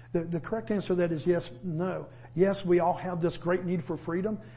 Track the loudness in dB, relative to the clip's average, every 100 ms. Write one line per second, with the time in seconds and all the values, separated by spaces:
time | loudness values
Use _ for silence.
0 | -4 -2 0 -4 -2 -4 0 0 2 2
1 | 2 2 2 2 0 -8 -6 -2 -2 -4
2 | -8 -16 -8 2 4 4 4 4 4 0
3 | -2 0 0 0 0 0 0 -2 -2 -6
4 | -4 -2 -2 -4 -8